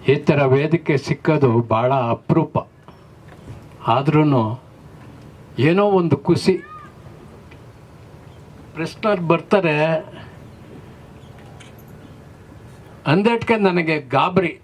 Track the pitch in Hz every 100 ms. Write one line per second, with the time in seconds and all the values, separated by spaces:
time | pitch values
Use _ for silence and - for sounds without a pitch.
0 | - 143 - 147 135 135 151 165 - 143
1 | - - - 151 135 113 113 113 123 135
2 | 117 117 - 165 - - - - - -
3 | - - - - - - - - - 120
4 | 143 151 151 131 110 120 - - - -
5 | - - - - - - 143 185 208 190
6 | 170 139 - 165 - 185 - - - -
7 | - - - - - - - - - -
8 | - - - - - - - 156 165 -
9 | 220 196 165 160 - 208 170 151 156 160
10 | - - - - - - - 143 - -
11 | - - - - - - - - - -
12 | - - - - - - - - - -
13 | - 170 208 233 - 220 196 175 160 151
14 | 127 135 165 190 175 -